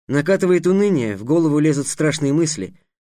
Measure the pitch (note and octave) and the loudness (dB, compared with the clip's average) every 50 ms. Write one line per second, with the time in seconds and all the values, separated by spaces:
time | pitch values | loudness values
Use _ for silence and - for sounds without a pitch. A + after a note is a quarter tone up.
0 | _ - C3 C#3+ D3 E3+ G3 F#3+ F#3+ F3+ F3+ F3 E3+ F3+ F#3+ G3 G3+ G#3 F#3 C#3+ | _ -4 -2 -2 0 0 0 2 2 2 2 2 2 2 2 2 2 2 2 0
1 | A#2+ A2 G#2 F#2+ G#2+ B2 D#3 E3+ E3 D#3 D3 D3+ D3+ D#3 D3 C#3 C#3 - - - | 0 -2 -4 -6 -4 -2 0 2 2 2 2 2 2 2 0 0 -2 -4 -4 -2
2 | D#3 D3+ C#3+ - D3 C#3 C#3 D#3+ E3+ D#3 - - F#2 F#2 - _ _ _ _ _ | -2 -2 -2 -2 -2 0 0 0 0 -2 -2 -6 -8 -10 -12 _ _ _ _ _
3 | _ | _